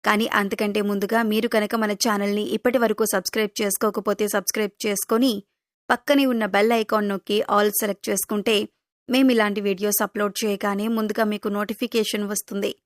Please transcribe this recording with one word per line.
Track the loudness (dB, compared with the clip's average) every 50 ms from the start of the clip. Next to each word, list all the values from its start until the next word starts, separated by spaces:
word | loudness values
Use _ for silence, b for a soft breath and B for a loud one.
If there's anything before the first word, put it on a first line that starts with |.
| 0
కానీ | 0 0 0 0 0 0 -2
అంతకంటే | -2 -2 -2 -2 -2 -2 0 -2
ముందుగా | -2 0 -2 -2 -2 0 0 0 2 2
మీరు | 0 0 0 2 0
కనుక | 0 0 0 -2
మన | -2 0 -2 -2 0 0
ఛానల్ని | 0 0 0 0 0 0 -2 -2 -2 -4
ఇప్పటి | 0 0 2 2 4 2
వరకు | 2 2 0 0 0 0
సబ్స్క్రైబ్ | -2 -2 -2 -2 -2 -2 -2 _ -2
చేసుకోకపోతే | -2 -2 0 0 -2 -2 -2 -2 -2 -2 0 0 -2 0 0
సబ్స్క్రైబ్ | -2 -2 -2 -2 -2 -4 -4 _ _ -4
చేసుకొని | -2 -2 -2 0 0 2 4 4 4 2 0 _ _ _ _ _ _ _ _ _ -2
పక్కనే | -2 -2 _ 2 4 4 4 4
ఉన్న | 2 0 0
బెల్ | 2 2 4 4 4 4 2
ఐకాన్ | 2 0 0 0 0 0
నొక్కి | -2 -4 _ -2 -2 -2 0 2 2
all | 2 2 2 2 0
సెలెక్ట్ | -2 -2 -4 _ -4 -4
చేసుకుంటే | -2 -2 -2 -2 -4 -2 0 2 0 0 0 -4 _ _ _ _ _ _ _ 0
మేమిలాంటి | 2 4 6 6 6 4 2 2 0 -2 -2
వీడియోస్ | -2 -2 0 -2 -2 0 0 -2
అప్‌లోడ్ | -2 _ -2 -2 -2 -2 -2 -2
చేయగానే | -2 -2 -2 -2 -2 -2 -2 -2
ముందుగా | -2 -2 -2 -2 -2 0 0 0 -2 -2
మీకు | -4 -4 -4 -4
నోటిఫికేషన్ | -4 -4 -4 -4 -6 -6 -2 0 -2 0 0 -2 -4 -4 -4
వస్తుంది. | -4 -6 -6 -6 -6 -4 -4 -4 -6 _ _